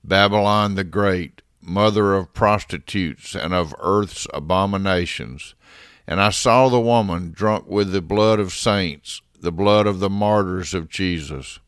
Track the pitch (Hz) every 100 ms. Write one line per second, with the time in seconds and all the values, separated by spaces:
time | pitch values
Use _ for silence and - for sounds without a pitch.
0 | 78 95 101 104 101 104 104 98 90 87
1 | 101 92 82 - _ _ 87 92 107 104
2 | 101 98 87 - 107 104 - 80 - 101
3 | 87 - - - 82 90 80 - 87 101
4 | 101 - - 73 76 92 98 98 98 90
5 | 87 - 57 73 - _ _ - - _
6 | - 90 104 95 127 120 131 123 117 117
7 | 101 85 87 82 107 107 - 98 101 95
8 | 82 101 110 107 95 - 117 101 90 71
9 | - - _ _ 85 82 101 104 104 95
10 | 98 101 104 107 95 92 87 92 80 -
11 | 92 85 73 69 67 -